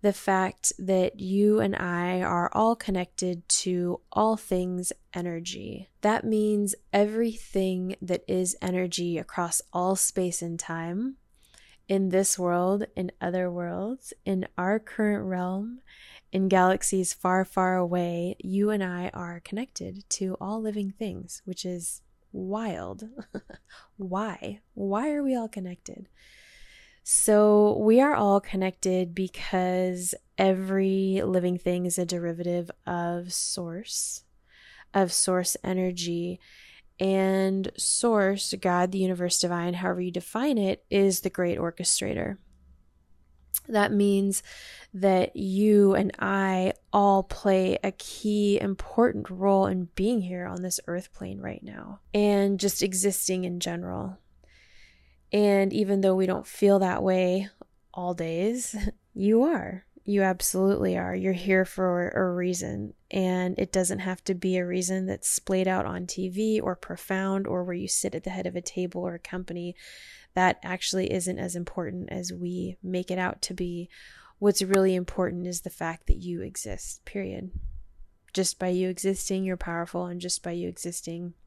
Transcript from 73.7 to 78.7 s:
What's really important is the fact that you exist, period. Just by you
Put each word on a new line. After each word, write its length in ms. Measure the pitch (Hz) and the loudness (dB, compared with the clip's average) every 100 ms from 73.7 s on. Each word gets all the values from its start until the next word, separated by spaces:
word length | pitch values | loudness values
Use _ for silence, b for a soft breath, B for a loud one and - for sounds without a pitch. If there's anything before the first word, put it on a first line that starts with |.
| 175 175 B B B B B | -6 -10 B B B B B
What's 240 | 208 196 | 2 2
really 320 | 190 196 190 | 4 4 4
important 520 | 185 180 - 185 175 175 | 2 -2 -4 -4 -2 -6
is 160 | 175 | -8
the 80 | - | -10
fact 360 | - 165 165 - | -8 -8 -8 0
that 160 | - | 0
you 200 | 180 170 | 0 -8
exist, 640 | - 190 - 185 - - | -8 -10 -10 -10 -10 -14
period. 460 | - 202 190 190 190 - - - - - - _ _ | -12 -10 -8 -10 -10 -8 -8 -10 -14 -18 -20 _ _
Just 260 | - 185 - | -2 -2 -2
by 100 | |
you 200 | 185 | -2